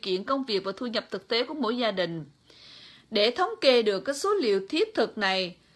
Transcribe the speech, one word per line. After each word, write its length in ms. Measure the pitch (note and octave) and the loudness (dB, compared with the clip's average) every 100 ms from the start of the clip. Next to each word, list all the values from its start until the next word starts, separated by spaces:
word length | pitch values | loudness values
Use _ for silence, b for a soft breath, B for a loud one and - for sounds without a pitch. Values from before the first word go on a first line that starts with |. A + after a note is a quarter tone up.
kiện 220 | G3+ F#3 | -2 -4
công 200 | G3+ C#4 | -2 -4
việc 200 | C4 G3 | -2 -2
và 80 | F#3 G3 | -4 -6
thu 100 | B3 | -4
nhập 180 | A3 - | -4 -6
thực 180 | G3 - | -10 -2
tế 160 | A3+ | -2
của 100 | B3+ | -2
mỗi 220 | D#4 A3 B3 | -2 -2 0
gia 140 | A#3 | -2
đình. 340 | F#3+ E3+ E3 C#3+ _ B B B B B B B | -2 -4 -4 -10 _ B B B B B B B
Để 200 | A3 A3+ | 2 2
thống 200 | A#3+ F#4 A4 | 2 -2 2
kê 220 | C#4+ B3 | 4 6
được 180 | G#3+ F#3+ | 4 0
cái 140 | F#3+ | -2
số 200 | C#4+ G4 | -2 0
liệu 260 | G#4 A#3+ G3 G3 | 2 2 0 0
thiết 260 | D#4 A4 | -2 0
thực 240 | - A3 - | 0 -2 0
này, 380 | G3 F#3+ F3+ F3+ b | 0 0 -2 -8 b